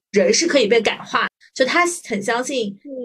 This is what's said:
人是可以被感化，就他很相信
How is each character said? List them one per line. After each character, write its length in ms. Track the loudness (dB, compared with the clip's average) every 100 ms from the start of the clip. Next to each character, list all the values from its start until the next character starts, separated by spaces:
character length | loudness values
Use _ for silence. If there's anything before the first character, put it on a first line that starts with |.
| _
人 220 | 2 4
是 140 | 4 2
可 140 | 2
以 40 | 2
被 140 | 2
感 180 | 0 -2
化， 240 | -4 -4 -4 -8 _
就 120 | -2 2
他 200 | 2 0 -2 -6
很 160 | -6
相 180 | -2 -4
信 380 | -2 -4 -4 -8 -12 -12